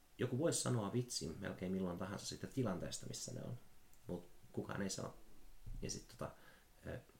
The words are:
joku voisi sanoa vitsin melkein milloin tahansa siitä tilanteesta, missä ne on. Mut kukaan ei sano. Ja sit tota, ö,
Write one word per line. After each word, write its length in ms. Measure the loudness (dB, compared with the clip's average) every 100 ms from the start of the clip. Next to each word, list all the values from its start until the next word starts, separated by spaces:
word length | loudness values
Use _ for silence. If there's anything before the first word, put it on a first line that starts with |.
| -12 -2
joku 200 | 2 4
voisi 220 | 6 6
sanoa 300 | 6 6 6
vitsin 420 | 2 2 0 -2 -2
melkein 320 | -2 0 2
milloin 260 | 4 4 2
tahansa 280 | 0 -2 -2
siitä 200 | -4 -2
tilanteesta, 600 | 2 4 4 0 -2 -4
missä 280 | -4 -2
ne 80 | -2
on. 160 | -2 -4 -8 -14 -16 -12 -2
Mut 240 | -2 -2 -14 -4
kukaan 300 | -2 0 2
ei 80 | 2
sano. 240 | 2 -2 -4 -12 -10 -10 -8 -4 -2
Ja 80 | 0
sit 180 | -2 -4
tota, 220 | -4 -4 -4 -16 -18 -20 -12 -6
ö, 120 | -6 -8